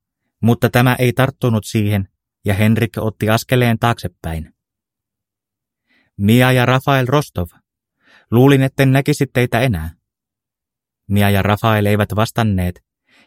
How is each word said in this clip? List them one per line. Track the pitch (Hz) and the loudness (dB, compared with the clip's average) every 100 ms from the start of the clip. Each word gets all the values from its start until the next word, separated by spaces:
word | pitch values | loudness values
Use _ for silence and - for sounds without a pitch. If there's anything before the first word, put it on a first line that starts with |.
| _ _ _ - | _ _ _ -4
mutta | 113 120 113 | 0 0 0
tämä | 123 127 127 | 2 2 2
ei | 123 | 0
tarttunut | 123 127 - 127 110 - | 0 -2 -2 -2 -2 -2
siihen, | 110 104 104 98 _ _ _ 104 | -2 0 -2 -4 _ _ _ -4
ja | |
Henrik | 98 110 110 113 110 | 0 2 2 -2 -4
otti | 107 - 107 | -6 -4 -2
askeleen | 113 - 127 120 110 | -2 0 0 0 0
taaksepäin. | 117 113 - _ 82 82 78 _ _ _ _ _ _ _ _ _ _ _ _ _ _ _ _ - | -2 -4 -8 _ -10 -10 -10 _ _ _ _ _ _ _ _ _ _ _ _ _ _ _ _ -2
"Mia | 101 120 127 | 2 4 4
ja | 127 120 | 2 2
Rafael | 127 - 135 120 | 0 0 0 0
Rostov, | 147 - - 87 _ _ _ _ _ _ _ - | -2 -2 -8 -10 _ _ _ _ _ _ _ -2
luulin, | 113 139 135 | 4 4 4
etten | 131 - 135 | 0 0 2
näkisi | 135 143 147 139 | 2 0 -2 -2
teitä | 127 123 113 | -2 -2 0
enää." | 131 87 80 - _ _ _ _ _ _ _ _ _ _ - | -2 -2 -6 -14 _ _ _ _ _ _ _ _ _ _ -4
Mia | 101 101 | 0 2
ja | 98 | 2
Rafael | 95 104 113 107 104 | 0 0 0 0 0
eivät | 104 101 101 | 0 -2 -2
vastanneet, | 113 - 110 92 90 - _ _ _ _ | -4 -2 -2 -2 -4 -6 _ _ _ _